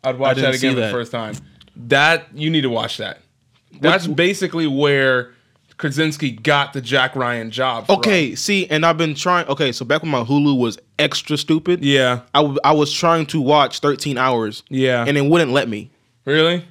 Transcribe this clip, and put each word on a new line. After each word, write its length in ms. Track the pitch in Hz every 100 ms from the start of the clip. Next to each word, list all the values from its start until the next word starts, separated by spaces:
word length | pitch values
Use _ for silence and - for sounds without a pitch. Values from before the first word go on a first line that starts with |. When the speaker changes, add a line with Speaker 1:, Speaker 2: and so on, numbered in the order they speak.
Speaker 1:
I'd 140 | 131 127
watch 140 | 131
Speaker 2:
I 20 | 131
didn't 160 | 139
Speaker 1:
that 60 | 131
again 20 |
Speaker 2:
see 100 | 131
Speaker 1:
for 60 | 127
the 60 |
Speaker 2:
that. 100 | 110
Speaker 1:
first 200 | 120 117
time. 240 | 120 110 107 - _ - -
That, 520 | 120 139 151 165 -
you 160 | 143 151
need 120 | 160
to 80 | 135
watch 280 | 113 107 -
that. 220 | 101 - _ _ _ _ _
Speaker 2:
What 100 | -
Speaker 1:
That's 220 | 147 185 170
Speaker 2:
w- 100 | 143
Speaker 1:
basically 520 | 175 202 185 165 156
where 680 | 135 147 139 135 127 120 _ _ _ _ _
Krasinski 540 | 156 135 156 147 143
got 420 | 110 110 143 139
the 80 | 139
Jack 340 | 117 135 131 131
Ryan 360 | 123 120 113
job 360 | 110 131 117 104
from. 100 | 196
Speaker 2:
Okay, 360 | 220 190 143 113
see, 320 | - 202 180
and 180 | 156 165
I've 120 | 160
been 180 | 165 143
trying. 320 | 180 175 165
Okay, 240 | 139 143
so 140 | 117 117
back 160 | 151
when 80 | 165
my 120 | 135
Hulu 340 | 113 143 147 135
was 180 | 120 - _ -
extra 380 | 147 - - 147
stupid, 460 | - 160 160 175
Speaker 1:
Yeah. 380 | 139 139 127 123 -
Speaker 2:
I, 80 | 143
w-, 180 | 151 139
I 80 | 135
was 180 | 156 147
trying 320 | - 170 165 151
to 140 | 160
watch 380 | 131 151 139 -
Thirteen 380 | 143 135 147 127
Hours, 460 | 131 123 110 104 -
Speaker 1:
Yeah. 340 | 131 131 123 120
Speaker 2:
and 100 | 143
it 80 | 139
wouldn't 260 | 170 151
let 160 | 135 123
me. 220 | 107 104 _ _ _ -
Speaker 1:
Really? 380 | 151 160 175 170